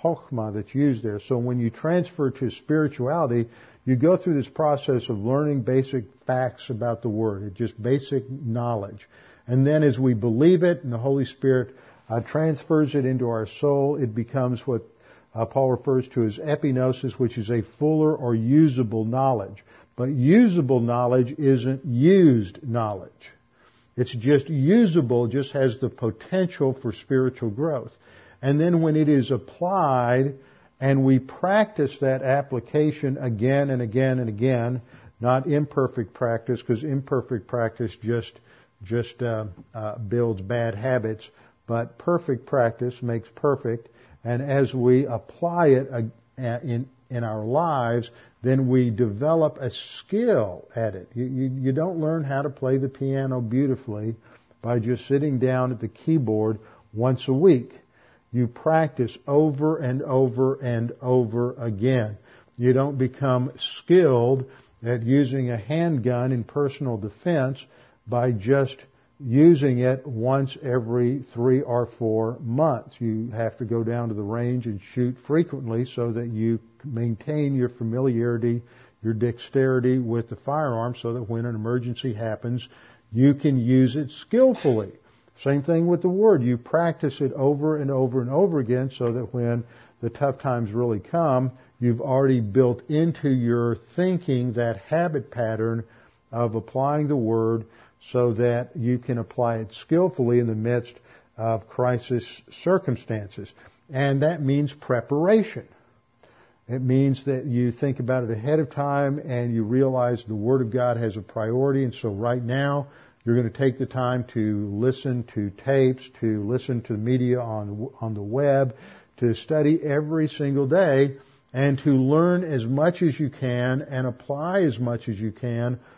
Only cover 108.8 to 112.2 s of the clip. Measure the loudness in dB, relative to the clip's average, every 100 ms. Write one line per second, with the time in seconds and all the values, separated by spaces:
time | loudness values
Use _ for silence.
108.8 | -2 0 0 -2 -4 -4 -2 -2 0 2
109.8 | 2 2 0 -2 -4 -4 0 0 0 0
110.8 | 0 0 -4 -6 -10 -6 -4 0 0 0
111.8 | -2 -4 -6 -4